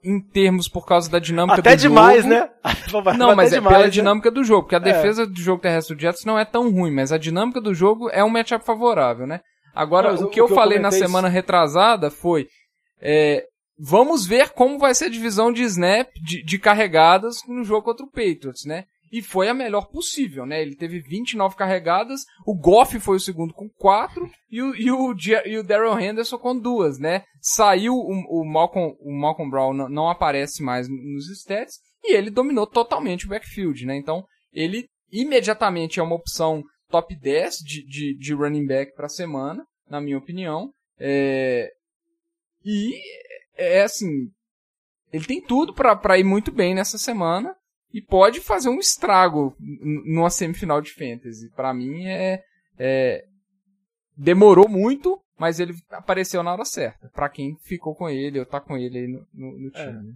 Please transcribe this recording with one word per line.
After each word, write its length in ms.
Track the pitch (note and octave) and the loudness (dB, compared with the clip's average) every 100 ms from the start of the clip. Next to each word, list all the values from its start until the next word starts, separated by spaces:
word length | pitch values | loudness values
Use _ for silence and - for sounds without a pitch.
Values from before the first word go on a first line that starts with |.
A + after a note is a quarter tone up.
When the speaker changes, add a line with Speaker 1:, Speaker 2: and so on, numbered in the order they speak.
| F3+ | -2
Speaker 1:
em 140 | G3 | -4
termos 480 | G3 G3 F#3+ F#3 E3+ | -2 2 4 2 -2
por 180 | F3+ - | -8 2
causa 240 | F3 E3 | 2 2
da 80 | F3 | -2
dinâmica 420 | D#3+ E3 F3+ G3 | -2 0 4 6
Speaker 2:
Até 180 | F3+ C4 | 8 8
Speaker 1:
do 20 | |
Speaker 2:
demais, 440 | C#4+ A3 A3+ A#3+ | 8 10 10 8
Speaker 1:
jogo. 60 | A#3+ A#3 | 6 2
Speaker 2:
né? 140 | D#4+ _ | 2 _
<laughs> 300 | - - - | -6 -6 -4
Favorável 280 | G#3 F#3+ A#3 | 0 0 4
Speaker 1:
Não, 160 | A#3+ G3+ | 6 8
mas 120 | B3 | 6
Speaker 2:
até 80 | C4 | 6
Speaker 1:
é 40 | |
Speaker 2:
demais, 160 | G3+ F#3+ | 6 8
Speaker 1:
pela 100 | G3+ | 8
Speaker 2:
né? 40 | |
Speaker 1:
dinâmica 400 | G3 G3+ G#3 A3+ | 4 2 2 2
do 140 | A#3+ | 0
jogo, 200 | A#3+ G#3 | 4 4
porque 120 | - F3 | 4 0
a 40 | |
Speaker 2:
É. 20 | |
Speaker 1:
defesa 440 | F#3 F3+ F3 A3 A3+ | 2 2 2 0 -4
do 140 | F3+ | -4
jogo 220 | F3 F3+ | -2 -2
terrestre 340 | F3+ E3 D#3+ D3+ | 0 -2 -4 -4
do 60 | |
Jets 240 | E3 F3 A3 | -4 -4 -2
não 120 | A3 | -2
é 60 | |
tão 260 | G#3+ A#3 A#3+ | 0 0 0
ruim, 220 | F#3 F3 | 0 0
mas 220 | C#3 C3+ | 0 -2
a 40 | D#3+ | -2
dinâmica 440 | D#3+ E3+ A#3 B3 | -2 -4 -4 -4
do 120 | G#3+ | -4
jogo 360 | F3 F#3+ A3+ A#3 | 2 2 2 -2
é 120 | F#3+ | 0
um 80 | G#3+ | 2
matchup 360 | A#3 A3 A3+ A#3 | 0 -2 -4 -2
favorável, 600 | A3 A#3+ G3+ B2+ A#2 B2+ | 0 0 2 0 -2 -8
né? 140 | E3+ _ _ _ | -10 _ _ _
Agora, 340 | - D3+ F3+ G3 | -6 0 2 2
Speaker 2:
Não, 80 | F#3 | 0
mas 60 | |
Speaker 1:
o 40 | G3 | -2
Speaker 2:
o, 40 | |
Speaker 1:
que 120 | G#3+ | 2
eu 20 | |
Speaker 2:
o 40 | A#3 | 4
que 40 | |
eu 60 | G3 | 6
Speaker 1:
falei 200 | G#3+ G#3 | 4 4
na 120 | G3+ | 2
Speaker 2:
comentei 180 | F#3+ F#3 | 2 2
Speaker 1:
semana 200 | F#3 F#3 | 2 2
Speaker 2:
isso 60 | F3+ | 0
Speaker 1:
retrasada 760 | F#3 F3+ D#3 D#3 G#3 A3+ D3+ | 2 2 2 4 4 4 -2
foi: 380 | - F3 E3 C3+ _ _ _ _ _ | -2 0 0 -2 _ _ _ _ _
é, 460 | - D3+ D3+ C#3+ - _ _ _ | 0 2 2 0 -4 _ _ _
vamos 460 | C#3+ F#3 C4+ D#4+ F#3 | 2 4 4 2 0
ver 240 | A#3 D4 | 2 2
como 280 | - B3+ C#4+ | 2 0 2
vai 160 | C#4 | 0
ser 120 | B3 D#4 | 2 -2
a 40 | |
divisão 440 | A#3 A3+ G3 A3+ | -6 -4 0 0
de 100 | A#3 | 0
snap, 460 | A#3+ F3+ F3 G#3 B3+ - | -2 0 2 2 0 -10
de, 280 | D#3+ E3+ | -12 -10
de 160 | D#3 F#3+ | -6 -2
carregadas 800 | A3 G#3 G#3 D#3+ E3 F#3 A3+ A#3 - | 2 2 2 6 6 6 2 -10 -12
no 160 | B3 | -10
jogo 200 | G#3+ G#3+ | -4 -2
contra 220 | A3+ A#3 C4+ | -2 -8 -10
o 60 | |
Patriots, 540 | - G#3 D3+ C#3 B2 C#3+ | -4 -4 -4 -10 -14 -12
né? 180 | E3 F#3+ _ _ | -12 -14 _ _
E 100 | A3+ | -14
foi 260 | G3 F#3+ G3 | -6 -2 0
a 60 | |
melhor 360 | B3+ A#3+ G3+ G3 | -2 -4 -4 -6
possível, 520 | - E4+ - A#3+ C3+ | -12 -10 -6 -6 -6
né? 160 | B2+ D#3 | -8 -6
Ele 160 | D3+ C#3 | -8 -8
teve 240 | E3+ F3 | -12 -12
vinte 340 | C3+ F#3 B3 | -10 -10 -8
e 40 | A3 | -4
nove 180 | F#3+ - | -4 -2
carregadas, 680 | F#3+ F#3 E3 F3+ A#3 C4+ - _ - | -4 -2 0 -2 -2 -10 -14 _ -8
o 80 | F#3+ | 0
Goff 440 | E3 G#3 C4+ A#3 | 6 6 4 0
foi 180 | - F#3+ | -2 -2
o 20 | |
segundo 340 | F#3+ E3 E3 | -2 -8 -10
com 160 | - G#3 | -10 -20
quatro 580 | _ D4 G3+ F#4 F4 F4 _ _ | _ 2 2 -2 -10 -14 _ _
e 100 | A3 | -8
o, 160 | C4+ A#3 | -8 -2
e 160 | A#3+ | -2
o 220 | C4 C4 | 0 -2
Dia-, 340 | G3+ E3 A3 - | -4 0 0 0
e 80 | A3 | -8
o 80 | |
Darrell 360 | G3 G#3+ A3+ G#3+ | -2 0 2 -2
Henderson 360 | G3 A3 A#3 A#3+ | -4 -6 -8 -8
com 180 | B3 B3+ | -6 -4
duas, 400 | A3+ A#3+ E3 C3 | -4 0 -2 -2
né? 260 | D#3 F#3 _ _ | -4 -4 _ _
Saiu 540 | - - G#3 F#3+ A3 | -6 2 4 4 0
o, 480 | B3+ G#3 F#3+ - E3 | -2 -4 -8 -4 -4
o 20 | |
Malcolm, 520 | D#3 D#3 E3+ F#3+ E3 - | -2 0 0 -2 -6 -6
o 140 | C#3+ C#3+ | -12 -4
Malcolm 360 | D3 D#3+ D3 | -4 -4 -6
Brown 200 | C3+ C3 | -2 -2
n-, 160 | C3+ C3 | -2 -6
não 220 | C#3+ E3 | -4 -4
aparece 540 | F3 E3 C#3 C#3+ - | -2 -2 -2 -6 -8
mais 260 | C3+ B2+ B2+ | -6 -6 -6
n-, 240 | C3+ C#3 | -12 -12
nos 160 | C#3+ D3+ | -12 -14
stats 460 | G3 - G3+ - - _ _ | -18 -10 -10 -10 -18 _ _
e 120 | A#4 A3+ | 0 2
ele 160 | G#3 | 2
dominou 340 | G#3+ C4+ C4 G#3 | -2 -2 -2 0
totalmente 640 | A#3+ A#3+ D4+ B3+ F3+ G3+ | -2 -2 -4 -6 -8 -8
o 20 | |
backfield, 560 | G3+ - - F#3 B2+ B2 | -12 -12 -8 -6 -6 -8
né? 100 | C#3 | -8
Então, 300 | C#3 E3 F#3+ _ _ | -6 -8 -10 _ _
ele 360 | - D#3+ G#3+ A#3+ _ _ | -8 -6 -6 -12 _ _
imediatamente 880 | G3+ C#4 C4 G3+ G#3+ G#3+ F3 D#3+ - | -6 0 0 0 -2 -2 -2 -6 -6
é 40 | |
uma 120 | E3 E3+ | -4 -6
opção 480 | - - D#3+ D#3 D3 _ _ | -8 -4 -2 -2 -8 _ _
top 260 | E3+ E3 E3 | -4 -4 -10
dez 420 | C3+ D3 F3+ - | -4 -2 -4 -10
de, 280 | D3+ D3 C#3 | -14 -16 -14
de, 320 | C#3 D3 C#3 | -10 -10 -10
de 160 | C3+ | -8
running 320 | D3 D3 D3 C#3 | -4 -4 -4 -2
back 300 | C3 C#3 - | -4 -4 -12
pra 120 | D3 | -14
semana, 560 | - E3+ C#3 C3+ G3 D#4 _ _ | -12 -10 -8 -10 -12 -18 _ _
na 140 | D3 | -12
minha 160 | C#3+ C#3 | -8 -8
opinião. 540 | C#3 F3 F3+ D#3 C4 _ _ _ | -8 -12 -8 -8 -10 _ _ _
É... 680 | C#3 C#3 C#3 C3+ C3 B2 A2 _ _ _ _ _ _ _ _ _ G3+ | -4 -2 -2 -2 -2 -4 -6 _ _ _ _ _ _ _ _ _ -8
e, 300 | G#3 G#3+ - - - - - _ - | -6 -6 -8 -16 -20 -20 -20 _ -6
é 280 | F3+ F#3 | 0 2
assim: 460 | G3+ - F#3+ C#3 A#2+ _ _ _ _ _ _ _ _ | 2 -2 -6 -6 -8 _ _ _ _ _ _ _ _
ele 140 | D#3 D#3 | -12 -8
tem 140 | D4 | -8
tudo 320 | - B3 D#4 | -2 0 0
pra, 240 | - C4 G3 | 2 2 2
pra 220 | G#3 F#3+ | 2 2
ir 60 | |
muito 280 | F#3+ G3 G#3+ | 4 0 -4
bem 220 | - F3+ | -4 -2
nessa 240 | F#3 G#3 G#3+ | -2 -6 -8
semana 580 | - A#3 E3 F3 D4+ F#4+ _ _ _ | -8 -4 -4 -4 -6 -14 _ _ _
e 80 | A3 | -16
pode 400 | _ F#3+ G3 C#4 | _ 4 4 4
fazer 280 | - G4 B3+ | -4 -2 -2
um 100 | C4+ | -2
estrago 760 | G4 - E4+ F#3+ F3+ D3+ C#3 - | -4 -4 2 4 4 2 -4 -6
n-, 560 | C#3+ C#3+ D3+ D3+ D#3+ D#3+ | -18 -12 -8 -8 -4 0
numa 140 | E3+ | 0
semifinal 520 | - E3+ E3+ F3 D3 | -2 -6 -8 -4 -4
de 100 | D3+ | -4
fantasy. 600 | - C#3 A#2+ B2 A2+ A2+ - | -14 -14 -14 -16 -18 -18 -8
Pra 180 | C3 | -8
mim, 340 | B2+ B2+ D#3 F#3 | -6 -10 -10 -10
é, 340 | F#3 F#3 F#3 _ _ _ _ | -6 -6 -6 _ _ _ _
é, 440 | C3 C3 B2+ G2 _ _ _ _ _ _ _ _ _ - | -4 0 -2 -4 _ _ _ _ _ _ _ _ _ -4
demorou 500 | C#3+ F3+ G#3 F3+ G#3 | 0 8 8 8 6
muito, 520 | G3 G#3+ C#4 F4+ F#4+ _ _ | 4 -2 -2 -4 -6 _ _
mas 220 | E3 D#3+ | -6 -4
ele 160 | F3 E3+ _ | -8 -10 _
apareceu 500 | - - F#3 F#3 F3+ | -14 -6 -4 -4 -6
na 120 | E3+ | -6
hora 120 | F#3 C#4 | -6 -8
certa. 440 | - A#2+ _ - | -8 -10 _ -18
Pra 160 | - C#3+ | -8 -8
quem 260 | - C#3 D#3 | -8 -12 -12
ficou 300 | _ F3+ D#3 | _ -12 -12
com 160 | D#3 E3+ | -10 -10
ele 300 | C3+ C#3 C#3 | -8 -8 -8
ou 60 | B2+ | -10
tá 140 | C#3 | -12
com 160 | C#3 C3+ | -10 -10
ele 220 | B2 B2 | -10 -10
aí 100 | B2 | -12
no, 200 | B2+ _ | -14 _
no, 260 | - C3 C3 | -18 -18 -16
no 80 | C3+ C3+ | -18 -16
Speaker 2:
É. 100 | C#3+ | -16
Speaker 1:
time, 220 | A#2 | -16
né? 60 | G#2+ | -18